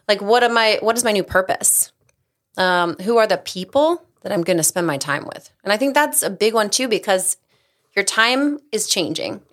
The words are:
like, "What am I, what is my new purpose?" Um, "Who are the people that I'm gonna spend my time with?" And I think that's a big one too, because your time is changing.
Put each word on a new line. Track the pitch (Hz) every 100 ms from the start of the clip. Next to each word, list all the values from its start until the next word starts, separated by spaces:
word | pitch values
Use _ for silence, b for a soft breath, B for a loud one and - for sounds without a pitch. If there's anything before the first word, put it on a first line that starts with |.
| -
like, | 202
"What | 202 240
am | 240 233
I, | 220 208
what | 214 233
is |
my | 233
new | 202
purpose?" | - 185 190 - - - - _ _ _ _ _ _ -
Um, | 185 175 170 170
"Who | 196 233
are | 214
the | 180
people | - 180 180 277 311 349 _ _
that | -
I'm | 196
gonna | 170 170
spend | 151 185 165
my | 139
time | 143 143 -
with?" | - - _
And | -
I | -
think | 277
that's | 294 302 302
a | 220
big | 190 220
one | 220 208
too, | - 254
because | 196 - 190 - - _ _ _ _ _
your | 202
time | 196 220 226 262 294 294 -
is | 214 -
changing. | 202 156 160 101 202 _